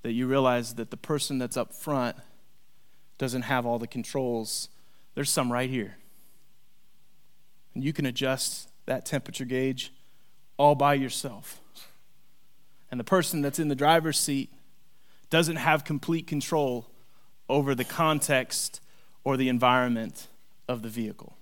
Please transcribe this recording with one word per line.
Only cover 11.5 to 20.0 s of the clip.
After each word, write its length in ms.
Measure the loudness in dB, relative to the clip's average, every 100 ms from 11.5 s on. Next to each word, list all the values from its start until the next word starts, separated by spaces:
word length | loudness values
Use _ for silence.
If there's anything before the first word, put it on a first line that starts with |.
| -16 -16 -18 -18 -18 -20 -20 -20 -18 -20 -20 -20 -20 -8
And 100 | -8
the 40 |
person 360 | 4 4 4 0
that's 180 | 0 0
in 100 | 0
the 60 |
driver's 440 | 4 8 8 6 0
seat 320 | 0 0 -4 -12 -20 -20 -18 -18 -20 -20 2
doesn't 260 | 4 4 2
have 280 | 2 2
complete 420 | 2 -4 0 -2 0
control 640 | -4 0 2 2 0 -6 -18 -20 -20 -20 -16 0
over 260 | 2 4
the 100 | 0
context 960 | -2 2 4 4 4 2 2 -4 -4 -8 -18 -20 -20 -6
or 120 | 0 2
the 120 | 4
environment 800 | 6 6 6 4 0